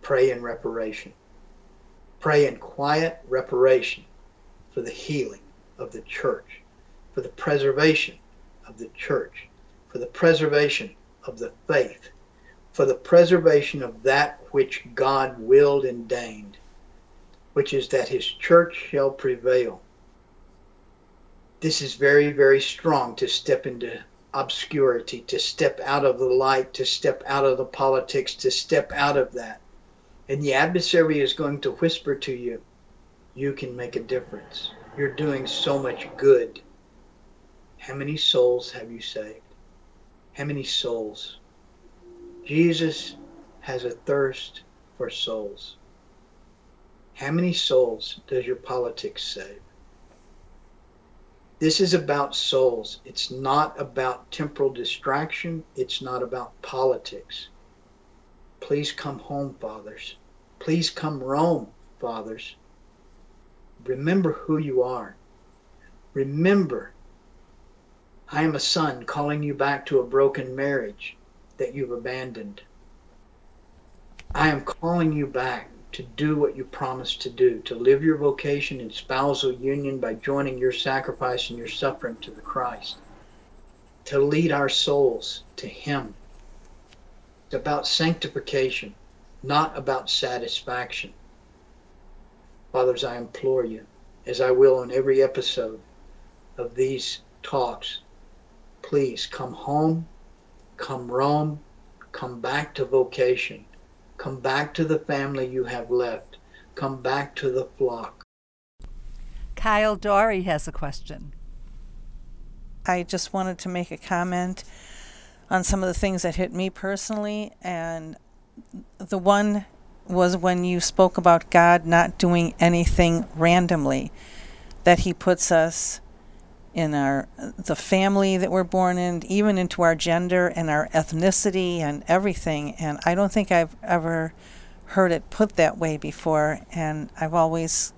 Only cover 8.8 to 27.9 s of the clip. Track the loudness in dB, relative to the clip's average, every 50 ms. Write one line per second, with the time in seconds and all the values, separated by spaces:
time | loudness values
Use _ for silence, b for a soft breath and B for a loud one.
8.8 | -16 -16 -14 -14 -4 -2 -2 -2 -2 -6 -12 -20 -20 -20 _ _ -20 -20 -20 -20
9.8 | _ _ -10 -10 -10 -10 -6 2 4 6 6 6 4 2 4 4 2 2 0 -2
10.8 | -4 -8 -14 -20 _ _ -20 _ -14 -14 -12 -10 -12 -12 -12 _ _ 0 2 2
11.8 | 2 2 -2 -16 -20 -20 -20 -20 -20 _ b b b b b b b -20 0 0
12.8 | 2 2 2 -2 0 6 8 8 10 10 8 6 6 6 6 6 4 2 -6 -6
13.8 | -8 -8 -10 -2 2 2 4 4 2 2 -2 -10 -18 -4 2 2 2 2 0 -12
14.8 | -12 -12 -2 0 2 2 4 2 0 0 -4 -8 2 6 8 8 8 8 6 4
15.8 | 0 0 -4 -6 -6 -6 -6 -6 -6 -8 -12 -14 -18 -18 -20 -20 -20 -20 -20 -20
16.8 | -20 -20 -20 -20 -20 _ -20 -20 -20 -20 -20 _ -20 _ -2 -2 -2 0 0 -2
17.8 | -2 0 0 0 0 0 -2 -4 -4 -4 -8 -6 2 6 8 8 8 6 -2 -10
18.8 | -12 -4 0 2 2 2 0 0 -2 -2 -2 0 2 2 4 4 2 0 -4 -10
19.8 | -20 _ _ _ -20 -20 _ _ _ _ _ -20 -20 -20 _ _ -20 -20 _ _
20.8 | _ -20 _ _ _ _ _ -20 -20 -20 -20 -20 -20 _ _ _ -2 -2 -2 -2
21.8 | -4 -6 -4 2 4 6 6 6 6 4 4 6 8 8 8 6 4 -2 -6 -2
22.8 | 0 2 2 2 0 -2 -4 -4 -2 -2 -2 -4 0 0 0 0 0 -6 -8 -8
23.8 | -10 -10 -10 -12 -14 -18 _ _ _ _ -6 -6 -4 -4 -6 -8 -8 -6 0 2
24.8 | 4 4 4 2 -2 -6 -12 -12 -8 -6 -4 -4 -2 -4 -2 0 0 0 0 -2
25.8 | -4 -2 0 2 4 2 2 2 2 2 4 4 4 4 4 2 2 -2 -4 -4
26.8 | -2 -2 -2 0 0 0 -2 0 -4 -2 0 2 4 4 2 2 -2 -6 -2 0
27.8 | 2 2